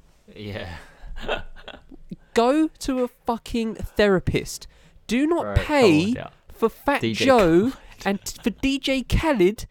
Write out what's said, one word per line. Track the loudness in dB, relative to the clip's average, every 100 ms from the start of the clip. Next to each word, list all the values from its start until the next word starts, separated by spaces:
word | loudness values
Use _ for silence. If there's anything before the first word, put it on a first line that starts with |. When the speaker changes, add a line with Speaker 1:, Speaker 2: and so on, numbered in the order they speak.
| -20 _ _
Speaker 1:
Yeah. | -16 -12 -10 -12 -14 -18 -18 -14 -10 -8
<laughs> | -8 -10 -16 -20 -20 -20 -20 -18 -18 _
Speaker 2:
Go | 0 2 2 0 -4
to | -6 -4
a | -4
fucking | _ -6 -6 -4 -4 -4
therapist. | -6 -6 2 4 2 0 -4 -4 -12 -16 _ -20 -16 -4
Do | 0 0
not | 0
Speaker 1:
Bro, | 0 -2
Speaker 2:
pay | 0 4 6 4
Speaker 1:
come | 2
on, |
yeah. | -4 -8 _ -20
Speaker 2:
for | -2 -2
Fat | -2 -4 -2
Speaker 1:
D | -2
J | 0 4
Speaker 2:
Joe | 4 6 4 2
Speaker 1:
Khaled. | -2 -14 -8 -6
Speaker 2:
and | -4
t-, | -8 -8
for | -6
D | -4 -4 -2
J | -2 -2
Khaled | 0 0 2 4 2 0 -10